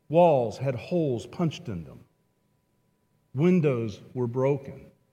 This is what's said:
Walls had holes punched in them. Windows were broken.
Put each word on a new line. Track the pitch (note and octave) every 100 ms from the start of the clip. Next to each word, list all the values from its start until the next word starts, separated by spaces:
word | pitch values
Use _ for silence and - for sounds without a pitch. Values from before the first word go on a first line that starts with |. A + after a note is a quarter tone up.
| -
Walls | D3+ F3 C#3 A#2 -
had | C3 B2
holes | - F3 D#3 A#2 -
punched | - E3+ - -
in | F2+
them. | C#2+ B1 - _ _ _ _ _ _ _ _ _ _ _ _
Windows | B2 F3 F#3 D3+ B2 A#2 G2+ -
were | B2+ B2
broken. | B2 C3 C#3+ - - - _ _